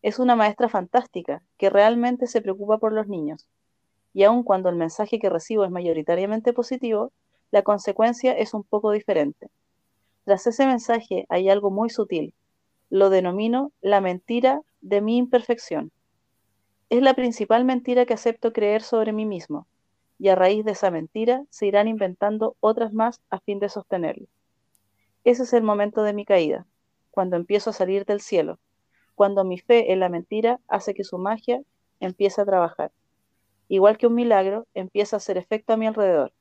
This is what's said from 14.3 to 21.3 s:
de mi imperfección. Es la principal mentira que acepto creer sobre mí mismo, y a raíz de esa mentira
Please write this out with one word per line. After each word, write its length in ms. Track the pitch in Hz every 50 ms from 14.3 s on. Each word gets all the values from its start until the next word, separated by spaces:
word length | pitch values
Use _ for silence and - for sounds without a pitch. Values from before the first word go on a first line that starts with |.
| 233 240 247 254 269 294 311 _ _ _ -
de 180 | 185 202 202
mi 160 | 208 214 233
imperfección. 760 | 247 247 247 254 240 226 - 240 233 - - - 208 - 160 _ _ _ _ _ _ _ _ _ _ _ _ _ _ _ _ _ _ _ _
Es 100 | 226 240
la 140 | 262 269 262
principal 500 | 262 254 240 233 - 208 - 220 233 254
mentira 400 | 254 262 247 240 - 247 247 247
que 80 | 247 240
acepto 400 | 214 - 240 226 - - 226 226
creer 300 | - 214 202 208 220 220
sobre 320 | - - 226 220 214 214
mí 100 | 214 214
mismo, 420 | 214 202 175 160 _ 151 147 - _ _ _ _ _ _ _ _ _ _ _
y 100 | 180 196
a 60 | 190
raíz 320 | 185 185 185 202 214 214
de 60 | 214 202
esa 180 | - - 190
mentira 540 | 175 160 160 160 _ 220 220 233